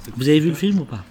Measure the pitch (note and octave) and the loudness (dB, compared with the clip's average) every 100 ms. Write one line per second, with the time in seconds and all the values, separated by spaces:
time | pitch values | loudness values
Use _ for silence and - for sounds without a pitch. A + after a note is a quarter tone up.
0 | - B2 C3 D#3 D#3+ D#3 G3 G3 C3+ A2 | -14 -2 2 4 2 0 0 0 -2 -10
1 | F#2 | -10